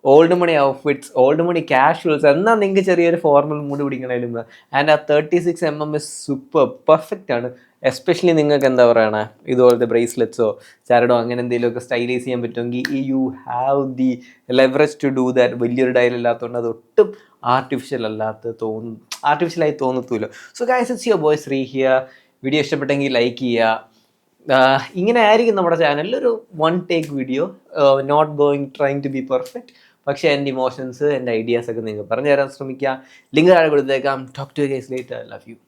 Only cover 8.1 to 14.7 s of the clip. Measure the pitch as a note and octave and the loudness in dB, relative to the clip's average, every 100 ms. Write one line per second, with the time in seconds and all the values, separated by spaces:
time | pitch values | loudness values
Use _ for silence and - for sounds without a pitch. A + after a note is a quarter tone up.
8.1 | F3 F3+ D#3+ D3 D3 C3 B2+ A#2+ A#2 A2 | 0 2 2 2 2 2 6 6 6 2
9.1 | G#2+ G#2+ _ - B2+ B2 A#2+ A#2 A#2 A#2 | 0 -6 _ -4 4 6 6 2 0 0
10.1 | - A2+ - A2+ - - _ _ A#2+ B2 | -2 -4 0 -2 -2 -16 _ _ 2 4
11.1 | A#2+ A#2 B2 B2 A#2+ A#2+ B2 B2 A#2+ A#2+ | 2 0 -4 -4 -2 -2 -4 -6 -4 -2
12.1 | B2+ B2 B2 A#2 A#2 A#2+ B2 B2+ C#3 C3+ | -4 -4 -6 -6 -6 -6 -6 -6 -6 -4
13.1 | C3+ C3 C3+ - A#2+ C3 C#3 C3+ B2+ C3 | -2 -4 -6 -10 -6 -2 -2 -2 -2 -2
14.1 | B2 - _ _ B2+ C3 | -2 -10 _ _ 2 2